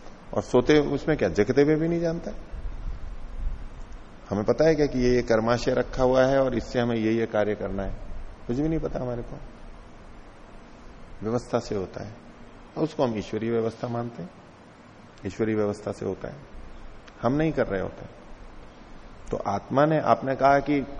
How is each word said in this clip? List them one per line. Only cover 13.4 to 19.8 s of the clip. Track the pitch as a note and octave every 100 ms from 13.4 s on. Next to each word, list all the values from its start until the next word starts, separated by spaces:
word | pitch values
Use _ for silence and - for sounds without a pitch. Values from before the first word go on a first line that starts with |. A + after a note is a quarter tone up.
| A2+
व्यवस्था | A#2 A2+ - B2
मानते | A#2+ A#2+ -
हैं, | F3 - - - - - - - - - G2
ईश्वरीय | F#2+ A2
व्यवस्था | G#2+ G#2 G2+ G#2
से | - G#2
होता | F#2 -
है, | - - - - - - - - -
हम | A#2+
नहीं | D3 D#3+
कर | D3 A2
रहे | G2
होते। | F2+ - - - - - - - - - - - - - -
तो | -
आत्मा | - G2+ - B2+